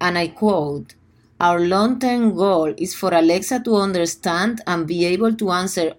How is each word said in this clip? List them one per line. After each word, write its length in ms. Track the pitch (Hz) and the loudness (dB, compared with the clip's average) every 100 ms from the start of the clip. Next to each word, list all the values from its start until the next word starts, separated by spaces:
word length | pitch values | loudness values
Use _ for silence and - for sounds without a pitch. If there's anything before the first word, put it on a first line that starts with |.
And 160 | 175 175 | -2 -2
I 120 | 165 | -4
quote, 680 | - 214 185 147 143 139 - _ _ _ - | 0 0 0 -2 -6 -12 -20 _ _ _ 0
"Our 200 | 175 175 | 2 2
long-term 720 | 175 190 226 254 254 240 226 | 2 2 2 0 0 2 2
goal 400 | 175 196 175 156 143 | 2 2 2 0 -2
is 160 | 180 - | -6 -4
for 180 | 190 | 0
Alexa 460 | 170 165 180 - 254 | 2 4 2 0 -4
to 160 | 233 208 | 0 0
understand 840 | 196 180 170 - 185 170 214 226 - | 0 0 -2 -4 -4 -2 -2 -4 -4
and 220 | 170 160 | -4 -2
be 180 | 175 175 | -2 0
able 300 | 185 226 220 | 2 0 0
to 160 | 202 | 0
answer 420 | 180 185 185 160 | -2 -2 -2 -4